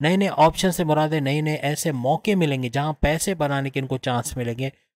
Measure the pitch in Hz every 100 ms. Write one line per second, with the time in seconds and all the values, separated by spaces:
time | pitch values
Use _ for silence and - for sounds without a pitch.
0 | 151 190 196 - 156 156 190 175 160 151
1 | 156 156 135 151 156 151 139 151 170 131
2 | 127 160 - 190 156 139 123 139 147 147
3 | 143 160 - 175 147 139 135 135 131 131
4 | 139 123 - 131 120 117 135 - _